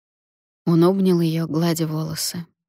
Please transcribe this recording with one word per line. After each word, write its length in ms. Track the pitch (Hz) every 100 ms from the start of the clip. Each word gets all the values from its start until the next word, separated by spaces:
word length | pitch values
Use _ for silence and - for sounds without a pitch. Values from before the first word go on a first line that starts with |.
| _ _ _ _ _ _ -
Он 180 | 170
обнял 380 | 175 196 185 170
ее, 240 | 165 160 165
гладя 400 | 151 170 165 156
волосы. 640 | 156 160 160 - 175 165 _